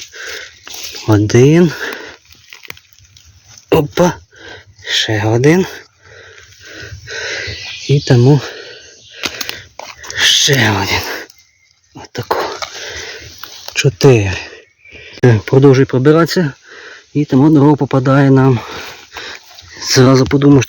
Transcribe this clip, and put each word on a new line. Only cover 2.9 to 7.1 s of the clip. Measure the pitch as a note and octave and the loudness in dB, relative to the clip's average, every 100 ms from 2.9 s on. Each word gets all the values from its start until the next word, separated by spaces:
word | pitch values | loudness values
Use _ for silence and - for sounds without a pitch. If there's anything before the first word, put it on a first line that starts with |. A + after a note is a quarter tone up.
| _ _ _ _ _ _ - - | _ _ _ _ _ _ -20 -4
Опа. | D#3+ C#3+ - F3 - - _ - - - - - | -2 -2 0 0 -2 -12 _ -20 -20 -20 -18 -8
Ще | - - A2 | -6 -4 -2
один. | G#2+ A#2 C#3 F3 F#3 - - _ _ - - - - _ - - - - - | -2 2 2 2 0 -6 -20 _ _ -20 -20 -20 -20 _ -20 -20 -18 -18 -16